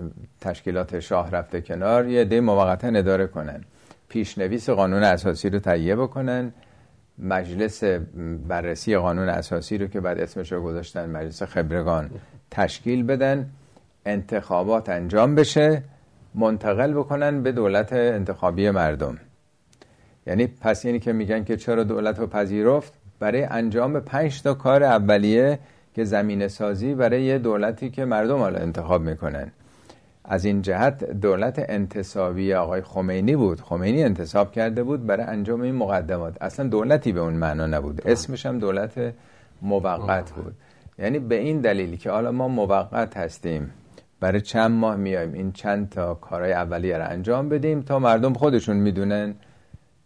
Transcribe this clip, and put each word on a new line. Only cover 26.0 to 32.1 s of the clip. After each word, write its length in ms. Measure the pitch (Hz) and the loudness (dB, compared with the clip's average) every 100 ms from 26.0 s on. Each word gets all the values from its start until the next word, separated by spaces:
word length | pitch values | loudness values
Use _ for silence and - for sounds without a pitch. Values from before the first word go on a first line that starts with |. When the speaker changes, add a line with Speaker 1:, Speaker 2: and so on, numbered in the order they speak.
Speaker 1:
زمینه 440 | 107 104 104 101 101 | 0 0 0 0 -2
سازی 460 | - 104 98 123 | -2 -2 -2 -2
برای 280 | 135 117 123 | 2 2 4
یه 160 | 131 135 | 2 2
دولتی 520 | 117 104 104 110 131 | 2 0 0 -2 -8
که 140 | - | -4
مردم 340 | 131 107 113 139 | -2 0 2 2
حالا 200 | 101 90 | 0 0
انتخاب 440 | 85 82 82 87 | -4 -4 0 2
می‌کنن. 500 | 80 80 80 71 - - - _ - - _ _ | 0 -4 -6 -6 -10 -14 -20 _ -20 -20 _ _
از 200 | - 95 | -4 -2
این 180 | 104 101 | 0 0
جهت 420 | 92 92 131 139 | 0 2 2 0
دولت 600 | - 101 101 92 113 151 - | -6 0 2 2 0 -2 -4
انتصابی 840 | 104 98 104 92 | -4 -4 -6 -6